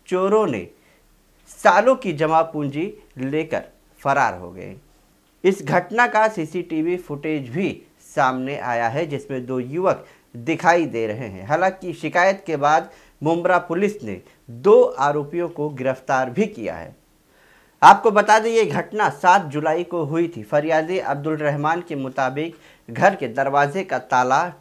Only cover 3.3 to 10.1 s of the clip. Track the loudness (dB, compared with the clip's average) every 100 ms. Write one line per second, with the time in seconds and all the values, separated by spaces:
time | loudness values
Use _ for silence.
3.3 | -4 -4 -6 -8 _ _ _ -2 0 0
4.3 | -2 -12 -14 -16 -16 _ _ _ _ _
5.3 | _ 0 0 0 -2 0 0 2 2 0
6.3 | -2 -6 -8 -6 -4 -2 -4 -6 -8 -6
7.3 | -6 -6 -4 -4 -6 -14 _ -6 0 0
8.3 | 0 -6 -6 -4 -2 -2 -2 -4 -6 -8
9.3 | -8 -6 -6 -6 -2 0 -2 -6